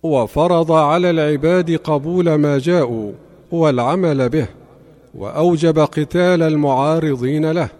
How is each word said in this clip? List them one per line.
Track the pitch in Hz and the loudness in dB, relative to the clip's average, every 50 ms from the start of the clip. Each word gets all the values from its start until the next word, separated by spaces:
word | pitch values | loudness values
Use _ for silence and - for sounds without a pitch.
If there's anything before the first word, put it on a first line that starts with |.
| - | -2
وفرض | 165 151 131 113 104 - 151 156 175 175 165 165 156 165 | 0 0 0 0 -2 0 -2 0 2 2 2 2 2 2
على | 160 151 143 156 175 180 180 | 2 4 2 2 2 0 0
العباد | 170 160 151 151 151 139 143 160 180 185 175 160 165 | 0 0 0 0 0 0 0 0 2 0 0 0 -2
قبول | 156 - - 151 143 139 160 175 180 175 170 156 | -4 -2 -2 -2 -2 -2 -2 -2 0 0 2 2
ما | 151 147 147 143 139 | 2 2 2 0 0
جاءوا | 131 170 175 180 143 120 120 113 107 104 95 - - - - - - - - | 0 0 0 0 0 0 -2 -6 -6 -8 -12 -14 -20 -20 -20 -20 -14 -8 -2
والعمل | 165 160 151 131 123 120 127 156 190 185 165 147 135 131 120 | 0 2 2 2 2 0 0 0 0 0 0 0 0 0 0
به، | 131 160 127 - - - - - - - - - - _ _ - - | 0 -2 -4 -4 -8 -18 -20 -20 -20 -20 -20 -20 -20 _ _ -20 -16
وأوجب | - 95 107 - 147 156 180 175 156 160 165 156 156 | -14 -12 -8 -2 0 2 2 2 2 2 2 2 2
قتال | 151 - - 156 151 147 - 175 180 180 180 165 165 | 0 0 0 -4 -6 -2 -2 0 2 2 2 2 0
المعارضين | 160 156 147 147 143 131 127 139 151 160 165 160 156 139 123 120 127 147 156 156 156 | 0 0 0 0 0 0 0 0 0 0 0 0 -2 -2 -2 -2 -2 -2 0 -2 -2
له | 160 175 151 107 - - | -2 -2 -4 -6 -8 -16